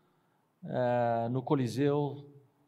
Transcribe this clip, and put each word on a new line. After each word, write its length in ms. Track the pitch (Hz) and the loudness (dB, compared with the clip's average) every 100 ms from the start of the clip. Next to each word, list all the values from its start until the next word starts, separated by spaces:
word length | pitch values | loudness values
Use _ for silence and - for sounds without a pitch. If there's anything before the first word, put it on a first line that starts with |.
| _ _ _ _ _ _ | _ _ _ _ _ _
eh, 640 | - 127 123 123 120 117 117 | -6 -2 2 2 2 2 0
no 120 | 127 | -2
Coliseu 880 | 131 147 123 113 143 147 143 127 - - - _ | 0 0 0 0 2 2 0 -4 -14 -20 -20 _